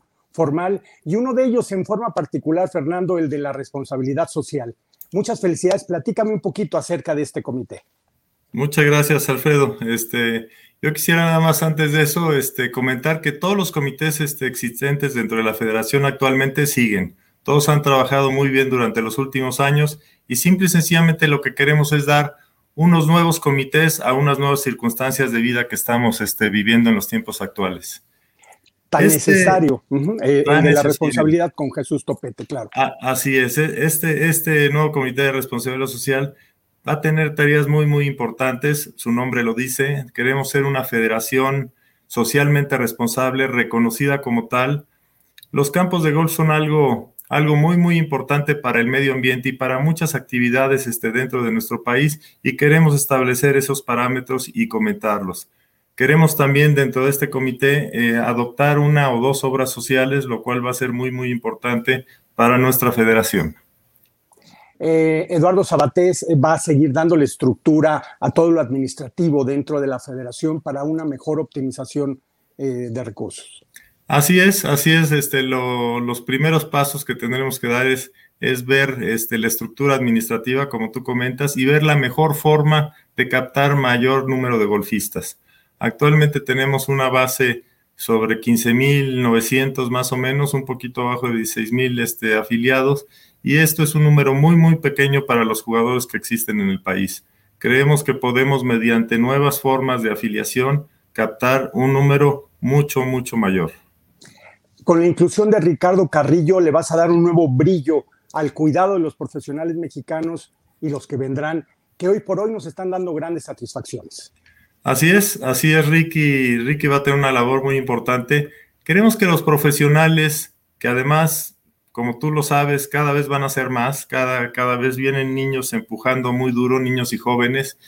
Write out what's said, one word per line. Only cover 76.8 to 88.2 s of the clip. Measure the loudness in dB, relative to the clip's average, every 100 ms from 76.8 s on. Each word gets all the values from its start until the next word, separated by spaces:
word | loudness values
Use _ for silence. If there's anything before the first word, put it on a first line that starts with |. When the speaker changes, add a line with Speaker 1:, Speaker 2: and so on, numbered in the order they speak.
| 0 -4 -8
Speaker 2:
que |
tendremos | -6 -4 -4 -4 -4
que | -2
dar | 0 0
es, | 0 -4 _ _ _
es | -4 -4 0
ver, | 2 2 -2
este, | -4 -4 -4 -4
la | -2
estructura | -4 -10 -4 0
administrativa, | 0 2 0 0 -6 -2 -2 -2
como | -6 -8
tú | -8
comentas, | -6 -4 -4 -4 -4 0
y |
ver | 2 2
la | 4 2
mejor | 0 0 0
forma | 2 2 4 4 2 0 _ _ -4
de | 0
captar | 0 -2 0 2 2
mayor | 2 2 2 2 0
número | -2 0 0
de | 2
golfistas. | 0 -2 -4 -4 -8 -12 -16 _ _ _ -6
Actualmente | -6 0 2 4 4 0
tenemos | -2 -2 0 -2 -2
una | -2 0
base | 2 0 0 0 -2 -8 _ _ _
sobre | -2 0